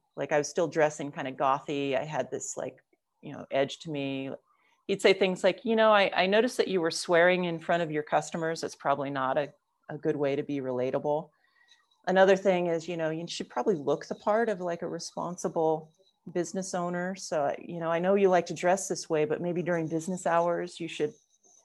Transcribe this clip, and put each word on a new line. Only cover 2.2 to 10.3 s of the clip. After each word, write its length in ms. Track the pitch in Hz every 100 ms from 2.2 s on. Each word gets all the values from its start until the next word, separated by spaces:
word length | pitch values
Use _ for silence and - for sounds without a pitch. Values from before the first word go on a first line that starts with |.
| 127
this, 260 | - - -
like, 240 | - - _ _ _ _
you 100 | 151
know, 140 | 135 98
edge 280 | 135 139 -
to 100 | 165
me. 420 | 147 139 135 135 - _ _ _ _ -
He'd 140 | 196
say 120 | 214
things 280 | 185 190 180
like, 200 | 196 180
"You 140 | 220 226
know, 160 | 220
I, 180 | 208 196
I 120 | - 185
noticed 320 | 208 240 -
that 100 | -
you 140 | 185
were 100 | 165
swearing 540 | 160 - 170 175 180 180
in 140 | 165
front 220 | 160 170
of 100 | 165
your 120 | 151
customers. 580 | 151 156 151 175 160 165
It's 120 | - -
probably 340 | 151 143 139
not 280 | 139 131 147
a, 160 | 147 - _ _ -
a 80 | 151
good 200 | 156 147
way 180 | 143